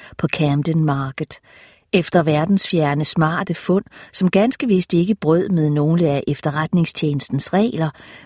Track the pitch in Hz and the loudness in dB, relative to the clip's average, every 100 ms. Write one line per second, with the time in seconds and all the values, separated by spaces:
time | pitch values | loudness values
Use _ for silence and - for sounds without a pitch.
0 | - - 156 - 151 143 156 160 151 139 | -12 -6 -4 0 0 0 0 0 0 -2
1 | 135 - 156 - _ - - _ _ 185 | -6 -8 -10 -12 _ -20 -20 _ _ -2
2 | 160 180 156 151 170 196 - 170 147 143 | 2 2 2 2 2 0 0 0 0 0
3 | 156 - 156 165 185 165 - 190 - - | 0 2 0 -2 -6 -4 -2 -2 -2 -12
4 | - - 185 190 214 - 254 185 - 170 | -16 -2 2 2 2 0 0 0 2 0
5 | 180 208 151 170 - 170 151 147 151 170 | 0 0 2 2 2 0 2 2 2 2
6 | 160 143 - 139 156 147 160 180 160 - | 2 0 -2 -4 -4 -4 0 0 0 -2
7 | 151 143 - 127 - 190 220 160 160 - | -2 -2 -4 -2 0 0 0 -2 -4 -6
8 | - - | -18 -20